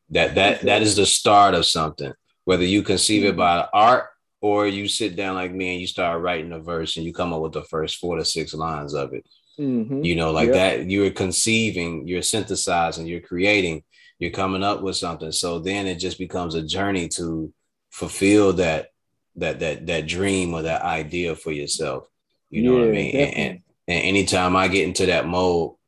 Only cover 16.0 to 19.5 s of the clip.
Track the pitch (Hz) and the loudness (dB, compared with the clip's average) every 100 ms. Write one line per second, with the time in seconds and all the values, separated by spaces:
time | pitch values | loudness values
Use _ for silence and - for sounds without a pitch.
16 | 90 85 90 98 87 82 78 92 101 98 | -6 -6 -6 -6 -4 -4 -4 -4 -2 -2
17 | 82 - 87 80 78 - _ _ _ - | -4 -6 -6 -6 -8 -12 _ _ _ -10
18 | 82 - 98 104 98 90 87 76 - _ | -10 0 4 6 6 4 0 0 -6 _
19 | _ _ _ 85 85 | _ _ _ -6 -6